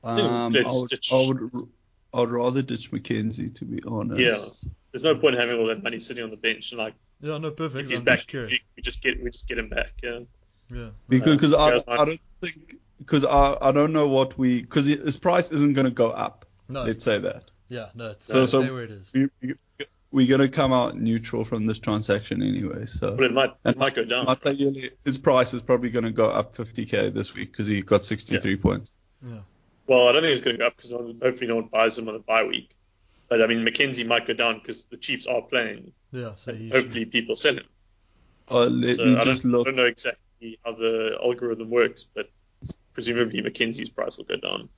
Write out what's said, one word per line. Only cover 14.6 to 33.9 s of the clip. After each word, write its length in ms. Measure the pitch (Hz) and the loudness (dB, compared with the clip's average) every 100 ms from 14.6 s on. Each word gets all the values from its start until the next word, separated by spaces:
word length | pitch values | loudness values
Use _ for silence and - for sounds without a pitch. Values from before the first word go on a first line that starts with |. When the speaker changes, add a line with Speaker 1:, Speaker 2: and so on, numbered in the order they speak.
Speaker 2:
'cause 220 | 123 156 139 | 0 0 2
his 320 | 147 156 139 | 0 0 0
price 340 | 185 180 170 | 2 2 2
isn't 220 | 156 143 | 2 2
gonna 160 | 139 131 | 4 2
go 180 | 120 117 | 2 0
up. 340 | 113 104 - - _ - | 0 -6 -8 -20 _ -12
Speaker 3:
No. 140 | 135 | -8
Speaker 2:
Let's 200 | 120 113 | -6 -2
say 140 | - 104 | 0 0
that. 300 | 92 - _ _ _ | -2 -8 _ _ _
Speaker 3:
Yeah, 200 | 123 107 113 | -12 -12 -12
no, 160 | 117 | -14
it's 160 | 104 - | -14 -2
Speaker 2:
So, 60 | 117 | 2
Speaker 3:
gonna 120 | 127 | 4
Speaker 2:
so 140 | 135 | 2
Speaker 3:
stay 100 | 127 | 0
where 120 | 131 | -4
it 80 | 113 | -12
is. 200 | 104 92 | -14 -6
Speaker 2:
we, 160 | 131 135 _ | 0 0 _
we, 140 | 127 - _ _ 143 _ _ | -10 -10 _ _ -18 _ _
we're 160 | 139 127 | 2 6
gonna 200 | 135 139 | 6 4
come 220 | 135 135 | 4 2
out 220 | 127 120 - | 4 2 -2
neutral 480 | 113 113 113 117 | -2 -2 -2 -6
from 220 | 110 117 110 | -4 -2 -2
this 140 | 107 | -2
transaction 640 | - 107 107 104 110 98 | -2 -2 0 -2 0 -4
anyway. 420 | 104 95 - - 110 | -2 -2 -4 -8 -8
So 300 | - 101 110 | -4 -4 0
Speaker 1:
But 100 | 127 | 2
it 80 | |
might, 200 | 123 131 - - | 2 0 -2 -2
Speaker 2:
and 100 | 123 | 0
Speaker 1:
it 40 | |
might 160 | 135 123 | 0 0
go 80 | 113 | -4
down. 220 | 123 127 | -2 0
Speaker 2:
Matayele, 640 | 131 147 139 139 135 127 _ | 0 0 0 0 -2 -10 _
his 140 | - 135 | -4 0
price 360 | 151 127 123 | 2 4 2
is 80 | 123 | 0
probably 260 | 113 123 123 | 0 0 2
gonna 220 | 117 113 | -2 -2
go 160 | 110 107 | 2 2
up 260 | 107 107 - | 2 -4 -8
fifty 300 | 113 - 110 | -10 -8 -2
K 240 | 104 104 | 0 0
this 240 | 101 104 | -2 -6
week 180 | 104 104 - | -8 -12 -6
'cause 120 | 104 | -2
he 140 | 101 | -2
got 220 | 98 101 - | 4 2 2
sixty-three 500 | 110 - 101 - 98 | -6 -4 -2 -2 0
Speaker 1:
Yeah. 60 | |
Speaker 2:
points. 300 | - 98 107 _ _ _ 123 | 0 -2 -6 _ _ _ -18
Speaker 3:
Yeah. 120 | 113 98 _ _ _ - | -18 -18 _ _ _ 2
Speaker 1:
Well, 200 | 127 123 | 6 6
I 40 | |
don't 80 | 135 | 6
think 120 | 160 | 2
it's 80 | 131 | 0
gonna 160 | 123 117 | -2 -2
go 80 | 120 | -2
up 100 | - | -4
'cause 140 | 120 | -12
no 60 | 120 | -10
one, 220 | 120 117 | -10 -2
hopefully 260 | 127 127 120 | -2 -2 -2
no 80 | 113 | -2
one 120 | 110 | -2
buys 300 | 110 113 110 | 2 2 2
him 100 | 113 | -8
on 80 | 107 | -10
a 40 | |
bye 240 | - 113 | 0 0
week. 260 | 107 - - _ _ _ _ _ _ | 0 -4 -10 _ _ _ _ _ _
But, 120 | 117 | 2
I 60 | 110 | 4
mean, 180 | 117 113 | 4 0
McKenzie 400 | 117 139 | 0 0